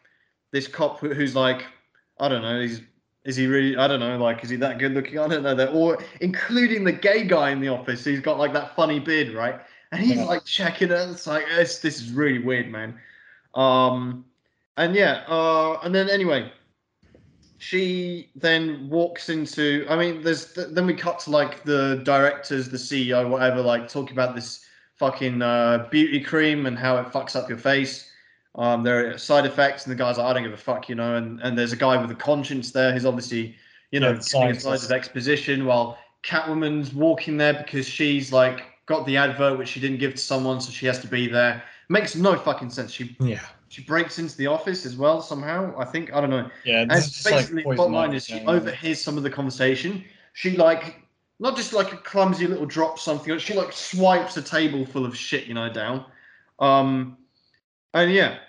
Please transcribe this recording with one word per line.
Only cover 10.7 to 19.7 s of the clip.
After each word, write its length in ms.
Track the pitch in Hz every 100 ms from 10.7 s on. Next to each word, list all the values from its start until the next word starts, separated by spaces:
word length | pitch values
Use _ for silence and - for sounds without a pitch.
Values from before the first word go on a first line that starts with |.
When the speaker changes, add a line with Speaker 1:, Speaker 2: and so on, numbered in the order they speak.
| - 185
Speaker 1:
it. 180 | 175 180
It's 160 | 175 160
like, 180 | 156 156
it's, 300 | 170 170 -
this 200 | 156 135
is 100 | 117
really 280 | 123 147 127
weird, 300 | 120 127 117
man. 260 | 110 110 - - - - _ _ 127
Um, 720 | 135 127 127 127 123 127 - _ _ _ _ -
and 180 | 170 196
yeah, 280 | 175 131 -
uh, 460 | 165 160 160 160 160
and 100 | 170
then 160 | 190 196
anyway, 420 | 196 180 135 110 - _ _ _ _ _ - _ _ _ _
she 720 | - 185 185 180 180 175 - 135
then 540 | 165 165 160 143 139
walks 400 | 165 170 170 -
into, 560 | 160 147 - 147